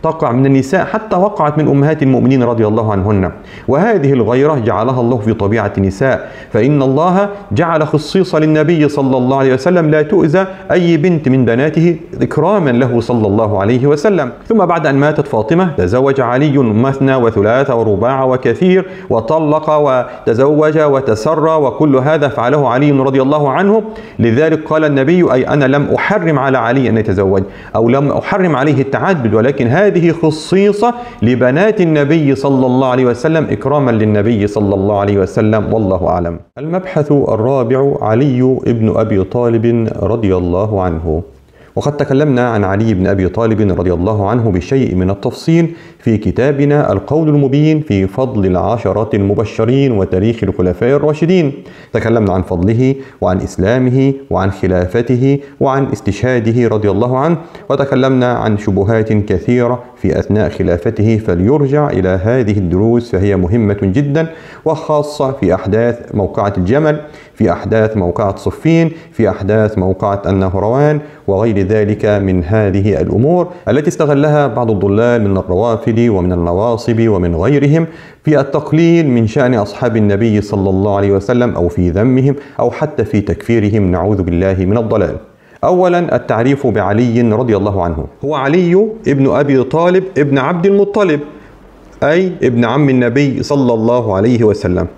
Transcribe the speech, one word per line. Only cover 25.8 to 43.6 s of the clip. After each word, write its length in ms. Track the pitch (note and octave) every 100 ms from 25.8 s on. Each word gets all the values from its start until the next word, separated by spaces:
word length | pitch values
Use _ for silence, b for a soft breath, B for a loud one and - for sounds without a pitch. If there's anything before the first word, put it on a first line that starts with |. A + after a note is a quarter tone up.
| C#3+ A#2+
أحرم 440 | - G3+ E3 D3
على 180 | C3+ C3
علي 320 | A2+ C3 B2
أن 80 | A2
يتزوج"، 460 | G#2+ F#2+ G2 G2 F#2+ B B G#2
أو 140 | A#2
لم 220 | C3+ C#3+
أحرم 440 | - - G3 F3+ C3+
عليه 260 | D3 C3+
التعدد، 520 | A#2 G#2+ D#3+ F3+ A#2
ولكن 340 | G#2+ A2+ - A#2+
هذه 280 | - G#3 - E3+
خصيصة 840 | D#3 D#3+ D3+ - F#3 G3+ G3+ A#3 A#3+ B B
لبنات 600 | A#2 B2 B2+ C#3+ G#3+ G3+
النبي 540 | E3+ D3+ C#3 E3 D3 C3+
صلى 300 | C#3+ C3+ B2+
الله 220 | B2+ C3
عليه 180 | B2+ B2
وسلم 420 | A#2+ D#3+ D#3+ G#2+
إكراما 420 | G#2 C3 D3 C3
للنبي 560 | A2+ G#2+ G#2 G2+ A#2 G2+
صلى 280 | - G2+ G2
الله 240 | G2 G2+
عليه 180 | G2+ G2+
وسلم، 560 | F#2+ - A2 A2 F2+
والله 340 | G#2+ G2+ F#2 F2+
أعلم. 320 | F2+ E2+ E2+ - -
المبحث 540 | D3+ F3+ F#3 D#3+ C#3+
الرابع: 840 | C#3+ - A2 A2+ C#3 A#2 C3 C#3 -
علي 580 | G#2+ A2+ C#3+ B2 B2+ B2+ -
بن 320 | A#2 A2 A2
أبي 260 | A2 G2+
طالب 640 | F#2 B2 A#2+ A#2 A#2 A#2 A2 -
رضي 340 | G2 A#2 G#2 F#2
الله 460 | F2+ F2+ G#2+ G2+
عنه. 400 | F#2 D#2+ E2 D#2+ D#2+ - _ b b -
وقد 220 | C#3+ D3
تكلمنا 520 | D3 C3+ D3+ B2 A#2+
عن 140 | A2+
علي 300 | F#2+ G2 A2+
بن 140 | G2 F#2
أبي 200 | G2 F#2
طالب 520 | G#2+ A2+ G#2